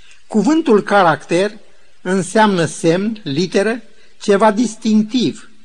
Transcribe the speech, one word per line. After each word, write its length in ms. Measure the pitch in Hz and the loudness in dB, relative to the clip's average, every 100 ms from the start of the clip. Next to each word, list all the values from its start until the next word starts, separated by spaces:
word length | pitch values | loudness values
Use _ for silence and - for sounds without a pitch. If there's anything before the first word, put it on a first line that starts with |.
| - - - | -20 -20 -4
Cuvântul 540 | 220 202 320 320 208 | -2 0 0 2 2
caracter 680 | - 202 170 143 - 165 202 220 - - - - | 2 2 2 0 -2 -2 -2 -6 -20 -20 -20 -12
înseamnă 640 | 185 190 170 220 214 180 156 | -4 -4 -2 0 2 2 -2
semn, 560 | - 165 180 214 220 | -2 0 0 -2 -6
literă, 580 | 147 139 180 196 202 262 - - - - | -6 -4 -2 -2 -2 -4 -12 -20 -20 -8
ceva 300 | - 196 220 | 0 2 2
distinctiv. 960 | 208 233 - 220 214 214 254 147 - - - | 2 -4 -4 0 0 0 -2 -2 -6 -16 -20